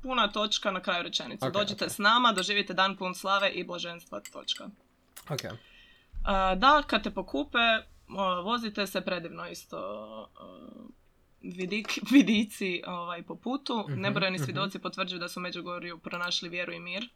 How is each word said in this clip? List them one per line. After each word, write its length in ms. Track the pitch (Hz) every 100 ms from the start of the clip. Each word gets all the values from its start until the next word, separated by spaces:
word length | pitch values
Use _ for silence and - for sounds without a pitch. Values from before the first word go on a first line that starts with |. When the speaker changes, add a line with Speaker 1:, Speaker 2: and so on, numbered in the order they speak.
Speaker 1:
puna 260 | 254 254 202
točka 420 | 214 214 - 214
na 100 | 185
kraju 220 | 185 175
rečenice. 440 | 175 - 156 - 131
Speaker 2:
Ok, 60 |
Speaker 1:
„Dođite 320 | 185 208 208
Speaker 2:
ok. 60 | 170
Speaker 1:
s 80 | -
nama, 340 | 208 233 240
doživite 420 | 196 180 208 196
dan 220 | 185 190 190
pun 180 | 185
slave 360 | 180 190 196 196
i 140 | -
blaženstva, 560 | 180 175 170 170 - -
točka.” 460 | - - - - - - _ _ _ - -
Speaker 2:
Ok. 140 | 143 107 - - - - - _ -
Speaker 1:
A, 300 | - 196 190
da, 280 | 185 262 302
kad 200 | 285 -
te 80 | 208
pokupe, 480 | 202 185 269 285 247 233 220 - - -
o, 320 | - 196 180
vozite 440 | 180 240 226 208 196
se 140 | 196
predivno 460 | 180 180 165 165 170
isto, 320 | 170 - 165 101 104 107 110 104
o, 240 | - 92 90 - - - - _ _ _ _
vidik-, 560 | - 180 185 208 214 - 208
<laughs> 60 |
vidici, 680 | 262 190 214 220 - 196 175 180
ovaj, 360 | 180 170 175
po 120 | 170 170
putu, 420 | - 269 - 240
Speaker 2:
Mhm, 200 | 180 147
Speaker 1:
nebrojeni 360 | 196 202 190 185
Speaker 2:
mhm. 80 |
Speaker 1:
svjedoci 340 | 139 180 196 -
potvrđuju 400 | 185 - 185 180
da 100 | 175
su 120 | 180
u 20 |
Međugorju 560 | 180 175 170 175 175 165
pronašli 500 | - 175 175 175 175
vjeru 240 | 175 175
i 80 | 170
mir. 280 | 175 180 247